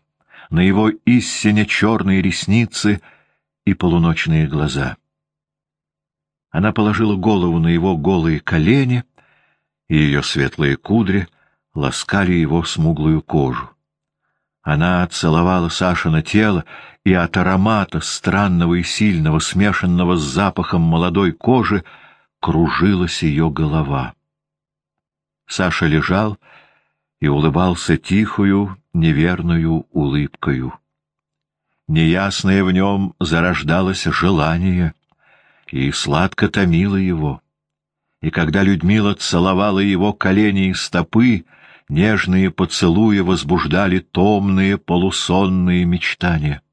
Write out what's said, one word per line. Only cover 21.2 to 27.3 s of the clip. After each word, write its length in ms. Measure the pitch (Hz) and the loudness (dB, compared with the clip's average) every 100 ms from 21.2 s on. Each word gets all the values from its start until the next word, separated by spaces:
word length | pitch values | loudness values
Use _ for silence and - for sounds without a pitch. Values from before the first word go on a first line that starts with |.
| 92 | 0
кожи, 520 | - - 127 104 101 - - - _ _ _ | 0 0 0 0 -2 -4 -16 -20 _ _ _
кружилась 840 | - 82 82 - 98 95 87 - | -2 0 0 0 0 2 -2 -2
её 280 | 82 71 80 | -2 0 0
голова. 640 | 71 78 80 78 67 60 - _ _ _ _ _ _ _ _ _ _ _ _ - | 0 -2 -2 -2 -4 -6 -12 _ _ _ _ _ _ _ _ _ _ _ _ -12
Саша 400 | - 92 - 80 | -4 -2 0 0
лежал 520 | 78 73 95 107 101 _ - _ _ _ _ _ _ | 2 0 0 -2 -6 _ -20 _ _ _ _ _ _
и 80 | |
улыбался 680 | 76 | -2